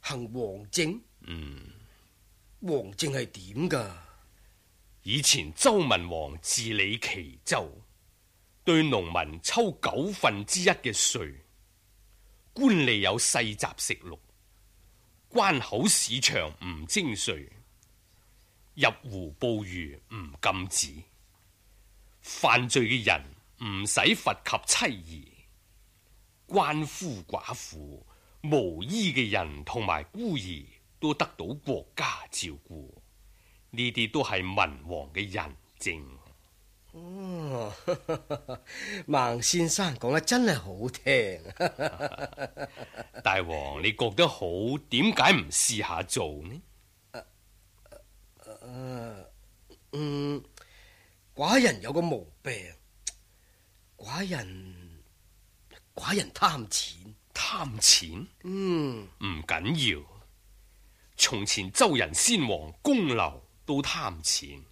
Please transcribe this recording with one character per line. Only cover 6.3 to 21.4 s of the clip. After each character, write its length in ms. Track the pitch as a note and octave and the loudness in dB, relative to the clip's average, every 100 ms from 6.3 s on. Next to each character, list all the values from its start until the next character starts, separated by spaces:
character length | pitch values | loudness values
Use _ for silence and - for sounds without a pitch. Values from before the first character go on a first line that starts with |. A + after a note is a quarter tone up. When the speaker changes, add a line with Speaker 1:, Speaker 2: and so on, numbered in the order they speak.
| D#2 | -8
Speaker 2:
治 340 | - - G#2 | -2 -2 -2
理 220 | G2+ G2 A2+ | -4 -4 -4
冀 400 | - G2+ D#2 B1 | -4 -6 -8 -12
州， 240 | - C#3 D#2+ D#2+ - _ _ _ _ _ _ _ | -2 -2 -2 -12 -20 _ _ _ _ _ _ _
對 220 | - E3 | 4 4
農 180 | D#3 A#2 | 6 2
民 380 | E2+ E2+ D#2 D#2+ | 2 0 -2 -4
抽 340 | - - A3+ - | -2 2 2 2
九 300 | - A2+ E3+ | -2 0 -2
分 320 | G3+ D3 G2+ G#2 | 2 2 2 -2
之 140 | F3+ | 2
一 80 | F3+ | 4
嘅 260 | F3+ B2+ | 2 0
稅， 400 | G#2 - A#2+ D#2 C#2 - _ _ _ _ _ - - - - _ | 2 2 0 -6 -12 -20 _ _ _ _ _ -20 -20 -20 -20 _
官 160 | - C4+ | 4 6
吏 300 | F#3+ C3 G#2+ | 8 6 4
有 200 | F#2+ A2 | 4 4
世 200 | - - | 2 2
襲 320 | A#2 G#2 - - | 0 -2 -6 -4
食 160 | - - | -4 -4
禄， 180 | F2 D2+ _ _ _ _ _ _ - _ _ _ _ | -8 -16 _ _ _ _ _ _ -20 _ _ _ _
關 300 | - G3 D3 | 4 6 6
口 280 | A2+ G#2+ F#3+ | 2 2 4
市 320 | - - B2 | 4 2 2
場 280 | - - D#2 D2+ | 2 2 -2 -6
唔 260 | F2+ D#2+ D#2+ | -8 -8 -2
徵 320 | - D#3+ G2+ | 0 0 -2
稅， 300 | - E2 C#2 - - _ _ _ _ _ _ _ _ _ _ | -2 -4 -8 -20 -20 _ _ _ _ _ _ _ _ _ _
入 140 | - C#3 A2 C3+ | 2 2 2 -10
戶 220 | G2 E2+ | -8 -8
捕 320 | D2+ B2 A2 | -4 -2 -2
魚 340 | G2+ F2+ D#2 C#2 _ | -4 -8 -8 -12 _
唔 160 | A2 D#2+ C#2+ | -12 -12 -2
禁 280 | G#2 F#2+ F#2 | 0 0 -2
止， 340 | - - - - _ _ _ | -2 -2 -6 -20 _ _ _